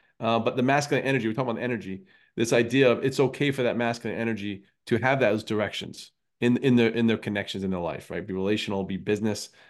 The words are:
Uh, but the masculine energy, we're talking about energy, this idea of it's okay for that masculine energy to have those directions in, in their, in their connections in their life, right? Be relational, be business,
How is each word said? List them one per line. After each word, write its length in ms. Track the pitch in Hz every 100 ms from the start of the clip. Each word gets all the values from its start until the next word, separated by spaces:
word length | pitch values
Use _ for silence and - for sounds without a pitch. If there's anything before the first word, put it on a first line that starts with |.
| _ _
Uh, 220 | 113 117
but 160 | 113 127
the 80 | 127
masculine 400 | 143 143 139 131
energy, 240 | 135 113
we're 60 | 110
talking 180 | 123
about 100 | 113
energy, 400 | 123 120 95 95 - _ _ -
this 180 | 117
idea 380 | 120 117 127 131
of 140 | 113 135
it's 160 | 135
okay 320 | 131 - 143
for 100 | 135
that 140 | 120 101
masculine 420 | 120 117 113 87
energy 460 | 113 107 101 95 - _ -
to 120 | 117
have 220 | 120 135
those 240 | 117 107 -
directions 680 | 107 101 - - - - _ _ _
in, 160 | 120 123
in 160 | 139 120
their, 160 | 113
in 160 | 117 117
their 120 | 110
connections 440 | 113 101 98 101
in 80 | 95
their 80 | 92
life, 320 | 85 73 -
right? 160 | 87 73
Be 80 | 92
relational, 480 | 95 107 - 98
be 140 | 95 95
business, 540 | 104 104 110 104 - _ -